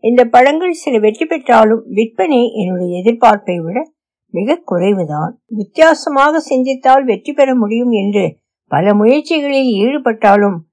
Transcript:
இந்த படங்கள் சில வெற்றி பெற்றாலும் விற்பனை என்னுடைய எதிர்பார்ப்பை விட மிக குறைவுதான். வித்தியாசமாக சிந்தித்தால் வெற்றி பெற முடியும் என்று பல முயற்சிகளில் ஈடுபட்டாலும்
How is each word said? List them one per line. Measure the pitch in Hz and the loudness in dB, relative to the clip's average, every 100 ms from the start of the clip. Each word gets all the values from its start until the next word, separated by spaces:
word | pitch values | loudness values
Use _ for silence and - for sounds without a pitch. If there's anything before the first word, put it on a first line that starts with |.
இந்த | - 240 247 | 2 2 4
படங்கள் | 247 262 311 359 330 | 4 4 2 -2 -6
சில | - 240 | -2 0
வெற்றி | 214 220 320 | 0 -2 -6
பெற்றாலும் | 330 262 226 220 226 - | -6 0 2 4 2 -4
விற்பனை | 196 226 - 370 269 240 - | -4 -4 -2 -2 0 0 -2
என்னுடைய | 185 180 180 175 | -6 -4 -6 -2
எதிர்பார்ப்பை | 190 233 240 208 202 175 | -2 2 2 2 -2 -6
விட | 165 214 320 _ _ _ _ | -6 -8 -8 _ _ _ _
மிக | 175 208 339 | -6 -4 -4
குறைவுதான். | - 175 185 196 160 151 160 - _ | -2 -2 -2 -2 -4 -6 -8 -10 _
வித்தியாசமாக | 214 202 - 320 320 - 277 285 311 | -12 -10 2 2 2 -2 0 2 0
சிந்தித்தால் | 311 262 254 262 262 269 262 | -2 -2 -2 -2 2 2 2
வெற்றி | 196 - | -4 -4
பெற | 285 269 254 | 0 0 2
முடியும் | 208 226 247 | -2 -2 -2
என்று | 220 196 202 175 - _ _ _ | -2 0 -2 -2 -6 _ _ _
பல | 139 190 | -2 2
முயற்சிகளில் | 202 214 285 294 320 285 269 262 | 2 4 2 0 -4 -2 -2 0
ஈடுபட்டாலும் | 202 220 285 262 220 214 202 202 175 - | 0 0 0 -4 0 2 2 2 -2 -12